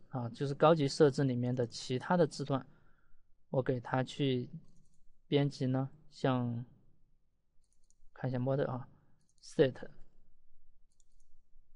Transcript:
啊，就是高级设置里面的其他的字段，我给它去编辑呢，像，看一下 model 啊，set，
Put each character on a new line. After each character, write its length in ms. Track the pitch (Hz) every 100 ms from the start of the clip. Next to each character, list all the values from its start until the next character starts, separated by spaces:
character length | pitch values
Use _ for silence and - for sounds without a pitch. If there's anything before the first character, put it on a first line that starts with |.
| -
啊， 200 | 131 120
就 160 | 120 143
是 80 |
高 220 | 139 156 165
级 120 | 139
设 220 | - 151
置 140 | 131
里 120 | 139 120
面 200 | 123 127
的 100 | 120
其 320 | - - 127
他 180 | - 180
的 120 | 156
字 180 | - 139
段， 180 | 135 - - - - - - - - -
我 100 | 135
给 200 | 123 127
它 240 | - 131
去 440 | 127 - 139 127 127 160 - - - - - - -
编 240 | 143 143
辑 160 | - 131
呢， 240 | 131 135 - -
像， 520 | - 143 127 123 117 123 - - - - _ _ _ _ - _ - - - -
看 160 | - 131
一 20 |
下 60 | 127
model 320 | 127 135 -
啊， 180 | 127 - - - - _ _
set， 480 | - - 135 - - - - - - - - - - - - - - - - - - - -